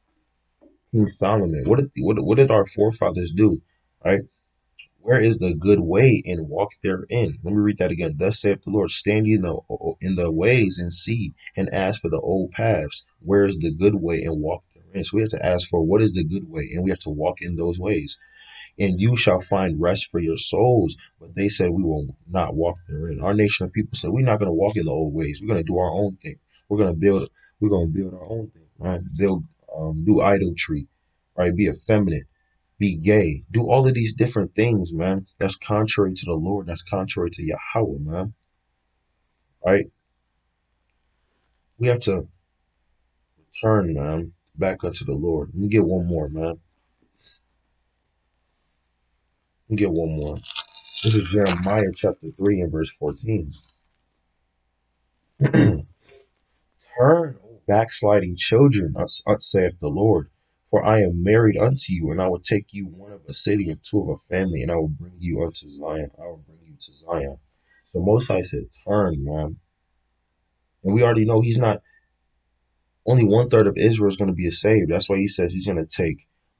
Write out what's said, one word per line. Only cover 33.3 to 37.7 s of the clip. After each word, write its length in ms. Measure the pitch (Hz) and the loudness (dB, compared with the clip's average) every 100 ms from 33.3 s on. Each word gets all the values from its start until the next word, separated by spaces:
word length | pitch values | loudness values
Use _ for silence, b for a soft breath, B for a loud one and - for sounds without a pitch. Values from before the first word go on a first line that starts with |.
| 67 - | -2 -4
do 160 | 113 - | -2 2
all 200 | 127 131 | 4 4
of 60 | |
these 220 | 123 110 110 | 2 -2 -2
different 400 | 104 107 92 - | -2 0 -2 0
things, 360 | 117 107 82 | 0 0 -2
man. 360 | 82 90 98 98 _ | -4 -2 -2 -6 _
That's 180 | 98 - | -6 -4
contrary 600 | - 107 110 - 95 92 | -4 -2 0 0 0 -2
to 100 | 82 | -4
the 80 | |
Lord. 340 | 80 87 101 87 | -4 -2 -4 -6
That's 140 | 85 | -10
contrary 480 | - 98 92 - 87 | -6 -6 -4 -4 -4
to 120 | - | -6
Yahweh, 560 | 80 87 - | -6 -6 -4